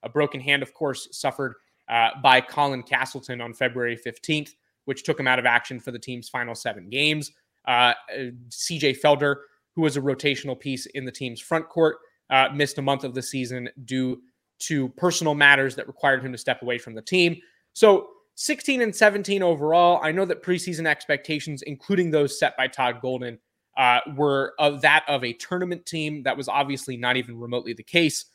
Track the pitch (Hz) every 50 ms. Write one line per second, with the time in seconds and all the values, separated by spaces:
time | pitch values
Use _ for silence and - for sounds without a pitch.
0 | - 120 117 147 147 143 - 143 127 139 143 139 135 - _ _ 156 143 131 117
1 | - - - - - 143 - - 139 131 113 _ _ _ _ _ _ - 117 117
2 | 117 110 - 143 127 135 127 131 127 - - - 147 143 135 127 117 - 139 123
3 | 131 - - 135 117 - 127 120 120 117 113 - 135 127 123 127 120 120 120 113
4 | - 123 113 - - - 156 151 147 - - _ _ _ _ _ _ - 135 -
5 | - - 156 - 135 131 127 123 123 123 117 120 - - 139 120 - - 120 120
6 | - - 127 120 117 - - 127 120 120 117 110 - 127 107 101 87 95 113 131
7 | 147 151 151 151 147 - _ _ _ _ _ _ _ - 127 120 123 123 120 -
8 | - - 107 127 135 123 123 123 120 120 - - - - 170 156 143 143 131 -
9 | - 147 147 139 147 143 143 139 - _ _ _ _ _ _ - 160 156 131 143
10 | 135 143 131 127 - 147 139 120 - 143 127 127 - 123 131 123 - - - 139
11 | 131 127 120 - 139 127 117 113 - - 165 165 160 - - 170 165 156 156 -
12 | _ _ _ _ _ _ 131 135 135 - - 143 147 139 - - 139 135 139 131
13 | 131 135 123 131 123 - - 135 127 120 127 127 123 120 - - 127 113 127 131
14 | 131 127 127 - _ _ _ _ _ _ _ _ - - 160 143 135 127 - -
15 | - 180 170 - 165 156 147 147 147 143 143 135 135 135 127 - - - 143 _
16 | - 143 135 131 127 135 127 117 - - 127 - - 120 123 120 - - 113 110
17 | 110 - 185 185 175 170 170 170 - _ _ _ _ _ _ - - 214 196 -
18 | - - - _ _ _ _ - - - 302 - - - 277 254 240 220 185 -
19 | 220 208 196 202 196 - 202 196 185 175 165 147 143 151 160 175 175 175 175 -
20 | - 156 156 180 196 180 180 - - - 180 175 175 185 175 151 165 160 147 -
21 | - - 151 139 - - 156 147 - - 147 131 - 147 147 135 _ - 202 185
22 | 180 170 151 156 147 139 - - - 135 - - 131 131 - - 131 123 120 120
23 | - 127 131 127 123 120 117 117 _ _ _ _ _ _ _ - 127 123 123 123
24 | - 151 147 135 147 147 139 139 135 - - - 151 147 143 139 139 151 147 156
25 | 156 - 147 135 123 120 117 - - - 185 180 185 180 175 170 _ - - 165
26 | 156 151 151 147 127 135 123 131 135 123 104 139 143 139 139 135 - - 131 120
27 | 120 123 123 131 123 120 120 113 117 120 120 123 - - 117 113 113 _ - 170
28 | 170 156 139 - - _ _